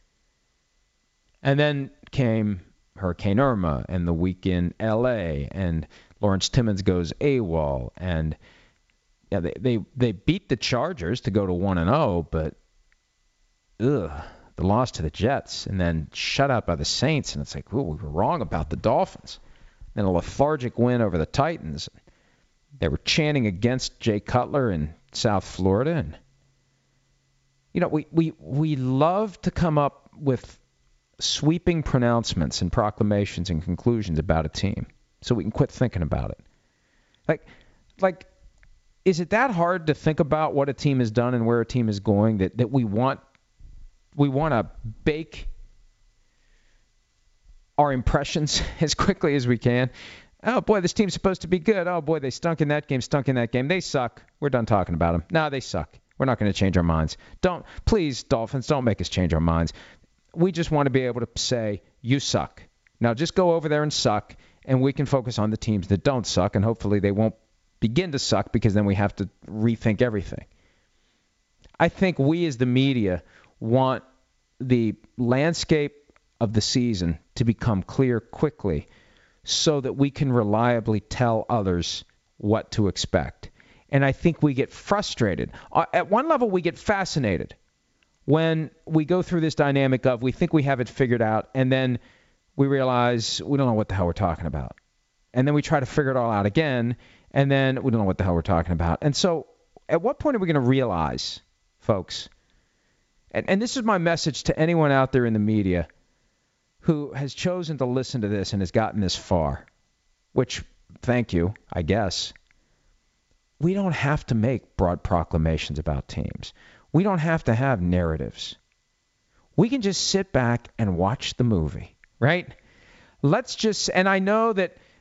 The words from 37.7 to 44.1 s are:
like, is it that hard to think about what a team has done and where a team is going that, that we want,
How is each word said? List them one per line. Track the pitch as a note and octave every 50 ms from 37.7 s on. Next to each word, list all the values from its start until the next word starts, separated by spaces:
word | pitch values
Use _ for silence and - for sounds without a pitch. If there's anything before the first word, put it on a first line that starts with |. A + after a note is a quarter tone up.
| _ _ _ _ _ -
like, | F#3+ F#3+ F#3 F#3 - - _ _ - - _ _ - - - _ _ _ _ _ -
is | F#3 F#3 D3+
it | F3 D#3
that | G3+ A3 B3+ C4+ G#3+
hard | E3+ E3+ E3+ F#3 F#3 D#3+
to | D#3 C#3+
think | - - D#3+ D#3 -
about | E3+ C3+ D3+ D#3 D#3 D3 -
what | C#3+ C#3 C#3
a | C3
team | - - D3 C#3 C3
has | B2 A2 G#2+
done | A#2+ A#2+ B2 B2+
and | A#2+ A2+
where | A2+ A#2 A#2+
a | A2+
team | - - B2+ A#2 A2
is | G#2 G2+
going | G2 A2+ G#2 G2+ G#2 A2+ A2 G2+
that, | F#2 F2+ - A2
that | B2 G#2+
we | C3 C3+ A#2+
want, | G#2+ F#2+ A2 B2 C3+ C3+ - - _ _ _ _ _ _ - - - - - - - - _ _ _